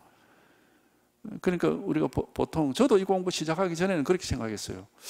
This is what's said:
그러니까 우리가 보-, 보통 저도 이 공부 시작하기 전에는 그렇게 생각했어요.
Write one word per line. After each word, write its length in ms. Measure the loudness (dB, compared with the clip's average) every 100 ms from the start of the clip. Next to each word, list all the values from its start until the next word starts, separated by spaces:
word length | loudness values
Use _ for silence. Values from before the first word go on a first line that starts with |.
| -20 _ _ _ _ _ _ _ _ _ _ _ -14 -4
그러니까 280 | -2 2 2
우리가 400 | 0 0 0 0
보-, 180 | -2 -4
보통 400 | -2 -2 0 0
저도 240 | 2 4 4
이 60 |
공부 260 | 4 0 0
시작하기 460 | -4 -2 0 0 0
전에는 260 | 0 2
그렇게 200 | 2 0
생각했어요. 600 | 0 -4 -4 -6 -8 -12 -14 _